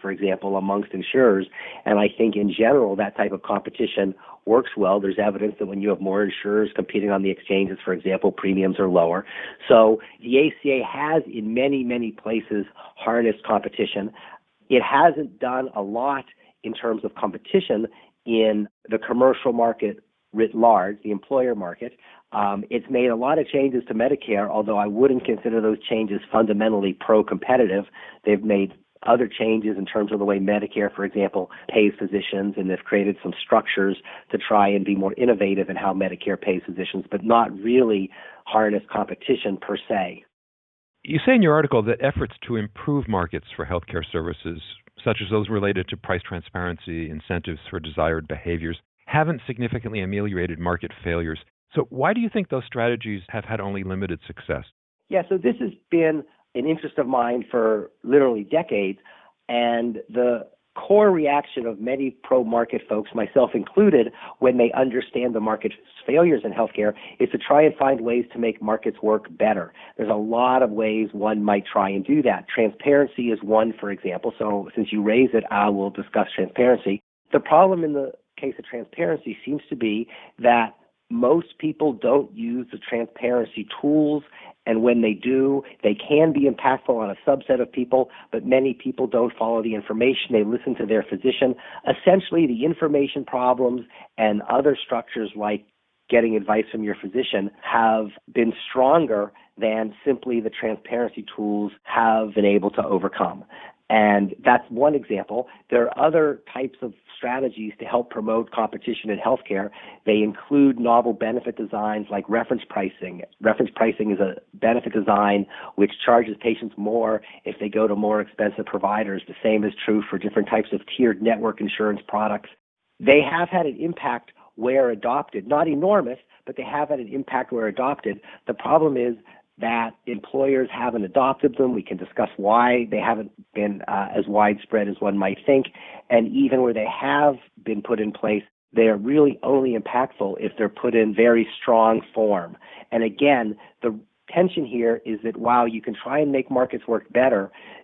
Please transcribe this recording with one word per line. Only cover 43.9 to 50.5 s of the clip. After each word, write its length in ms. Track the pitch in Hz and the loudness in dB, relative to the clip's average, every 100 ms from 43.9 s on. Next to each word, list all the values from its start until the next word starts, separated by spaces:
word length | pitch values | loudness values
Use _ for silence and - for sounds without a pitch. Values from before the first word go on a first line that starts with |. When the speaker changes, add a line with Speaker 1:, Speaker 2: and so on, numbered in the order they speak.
| 85 78 | -8 -6
Speaker 2:
services, 500 | 87 82 82 82 85 - - _ - | -6 -6 -8 -10 -12 -14 -20 _ -8
such 140 | - 107 | -4 -4
as 80 | 92 | -2
those 180 | 107 98 | -2 -2
related 400 | 107 101 98 90 | -2 0 -2 -4
to 80 | 95 | -8
price 260 | - 92 - | -4 -6 -4
transparency, 840 | 90 - 92 90 85 - 82 80 | -12 -10 -8 -6 -8 -10 -10 -8
incentives 480 | 78 - 90 92 78 - | -12 -6 -6 -6 -12 -10
for 120 | 92 | -12
desired 480 | 78 78 80 82 78 | -10 -2 -2 -2 -6
behaviors, 500 | 76 87 85 82 82 _ _ - | -10 -6 -6 -6 -10 _ _ -4
haven't 360 | 151 156 139 - | -2 0 -2 -8
significantly 520 | 120 120 120 113 107 | -8 -6 -6 -6 -6
ameliorated 600 | 92 101 104 92 90 | -4 -4 -4 -2 -4